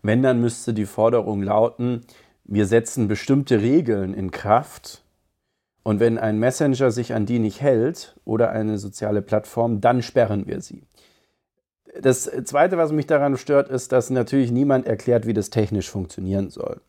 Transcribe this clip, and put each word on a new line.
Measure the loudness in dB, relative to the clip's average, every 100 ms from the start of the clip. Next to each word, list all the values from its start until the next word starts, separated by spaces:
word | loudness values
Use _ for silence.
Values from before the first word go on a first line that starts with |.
wenn, | 2 2
dann | 2 2
müsste | 0 -2 -6
die | -4 -4
Forderung | 2 2 2 0 -4
lauten, | 0 2 2 0 -4 -4 -10 -20 _ _
wir | -4 0 2
setzen | 2 2 -2 -2
bestimmte | -2 0 0 2 2
Regeln | 4 2 2 -2 -4
in | -6 -8
Kraft | -6 2 2 2 -18 -20 -20 _ _ _ _ _ _ _ _
und | -2 2
wenn | 2 2
ein | -2 0
Messenger | 0 2 0 2 2
sich | 0 -4
an | -4 0
die | 0
nicht | -2 0
hält | 2 2 0 -4 -16 _
oder | -4 0 0
eine | 0 -2 -4
soziale | -8 -8 -4 -4
Plattform, | 0 -2 -2 -2 -2 2
dann | 2 2
sperren | 0 0 2 0 -4
wir | -10
sie. | -12 -20 _ _ _ _ _ _ _ _ _ _ _ 0
Das | 2 2 -2 -8 -4
Zweite, | 2 2 2
was | 0
mich | 0 0
daran | 0 2 -2
stört, | 2 2 2
ist, | -6 0
dass | 0 0
natürlich | -2 0 0 2
niemand | 0 2 2 0
erklärt, | -4 0 0 2
wie |
das | -2 -2
technisch | -2 0 -2 -4
funktionieren | -8 -8 -8 -4 -4 -4
soll. | -8 -10 -10